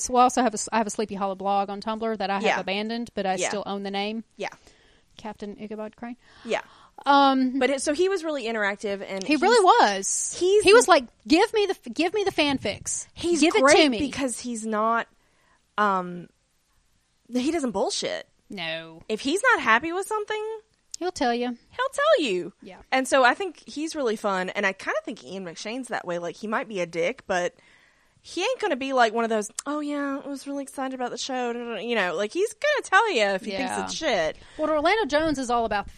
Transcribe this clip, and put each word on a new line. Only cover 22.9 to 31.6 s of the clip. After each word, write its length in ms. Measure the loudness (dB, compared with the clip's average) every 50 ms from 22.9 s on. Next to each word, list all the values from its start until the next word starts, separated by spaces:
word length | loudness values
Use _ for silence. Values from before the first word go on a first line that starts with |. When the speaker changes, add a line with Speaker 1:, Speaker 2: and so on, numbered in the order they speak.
Speaker 2:
And 160 | -2 0 2
so 160 | 2 4 6 6
I 100 | 6 4
think 300 | 2 -2 -8 -8 -12 -18
he's 300 | -14 -10 -8 -8 -6 -4
really 200 | -4 -2 -2 -2
fun, 320 | -2 -2 -2 -2 -2 -4 -4
and 160 | -4 -2 -2
I 80 | -2 -4
kinda 260 | -4 -6 -6 -6 -6 -6
think 180 | -8 -12 -14 -14
Ian 220 | -14 -12 -12 -12
McShane's 420 | -12 -14 -12 -10 -10 -10 -10 -8 -8
that 160 | -8 -6 -6
way. 120 | -6 -6 -6
Like, 160 | -6 -8 -10
he 120 | -10 -6
might 200 | -4 -4 -4 -4
be 140 | -4 -4 -4
a 40 | -4
dick, 380 | -4 -2 -2 -2 -2 -4 -6 -6
but 280 | -4 -2 -2 -2 -4 -6 _ _ _ _ _ _ _ _ _ _ _ _ _
he 200 | _ -12 -6 -4
ain't 180 | -2 -2 -2 -2
gonna 160 | -2 -2 -2
be 160 | -2 -4 -2
like 220 | 2 2 2 2 2
one 100 | 0 -2
of 60 | 0
those, 200 | 0 -2 -2 -4 -8 -10 -8
"Oh, 140 | -6 -6 -6
yeah, 400 | -6 -6 -4 -4 -4 -4 -6 -8
I 60 | -8
was 180 | -10 -12 -10 -10
really 180 | -10 -8 -8 -10
excited 300 | -10 -8 -8 -8 -6 -6
about 160 | -6 -6 -6
the 60 | -6
show." 600 | -8 -8 -6 -4 -4 -4 -4 -4 -6